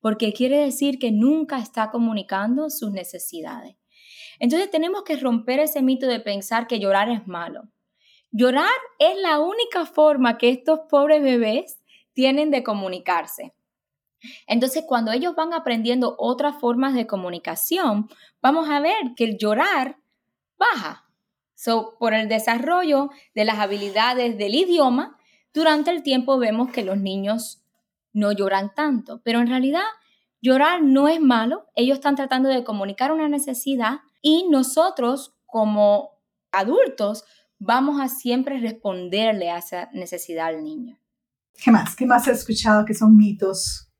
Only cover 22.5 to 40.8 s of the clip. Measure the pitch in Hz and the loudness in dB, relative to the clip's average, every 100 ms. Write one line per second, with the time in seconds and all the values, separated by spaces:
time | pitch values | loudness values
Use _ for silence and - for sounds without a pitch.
22.5 | 233 277 359 339 277 285 - _ - 214 | -2 0 0 2 0 0 -8 _ -2 -2
23.5 | 208 208 202 202 202 233 254 240 208 202 | 0 -2 -4 -4 0 0 0 -2 -2 -2
24.5 | 247 359 339 269 247 370 _ _ _ _ | 0 2 2 2 2 -4 _ _ _ _
25.5 | 302 320 302 320 349 277 262 247 262 226 | 0 2 2 0 -2 -2 -2 0 0 0
26.5 | 220 254 247 190 196 196 190 196 226 226 | 0 -2 -4 -4 -4 -4 -4 -4 -6 -8
27.5 | - _ _ _ _ _ 208 208 208 196 | -16 _ _ _ _ _ -2 0 0 0
28.5 | 196 202 - 302 247 - - - 233 240 | -2 -4 -4 -2 -2 -4 -10 -2 0 2
29.5 | 254 262 320 427 440 _ _ _ _ 254 | 0 0 0 -4 -8 _ _ _ _ 2
30.5 | 262 302 349 294 269 285 330 285 233 226 | 4 4 4 4 6 4 4 4 4 0
31.5 | 339 - - 247 269 285 277 269 254 269 | -4 -6 -2 0 2 0 -2 -2 0 2
32.5 | 262 247 208 196 196 262 320 302 294 285 | 0 -2 -6 -6 -4 -2 0 0 -2 -4
33.5 | 247 269 269 226 277 _ _ 294 320 359 | -6 -4 -2 -2 -4 _ _ 2 2 4
34.5 | 277 254 - 349 370 240 269 - _ _ | 2 2 2 2 2 -2 -2 -8 _ _
35.5 | 226 214 208 208 208 - _ _ _ _ | 0 0 4 4 4 0 _ _ _ _
36.5 | - 214 370 427 - 208 214 _ _ _ | -2 2 2 2 0 -4 -4 _ _ _
37.5 | _ 190 240 277 285 262 247 247 247 262 | _ 0 2 2 0 -4 -4 -2 -2 -2
38.5 | 269 226 220 208 185 180 196 226 214 170 | -4 -6 -6 -8 -6 -4 0 0 0 -4
39.5 | 170 - 180 - 190 175 175 - 165 165 | -6 -8 -10 -10 -12 -10 -12 -8 -6 -4
40.5 | 160 156 156 | -6 -8 -10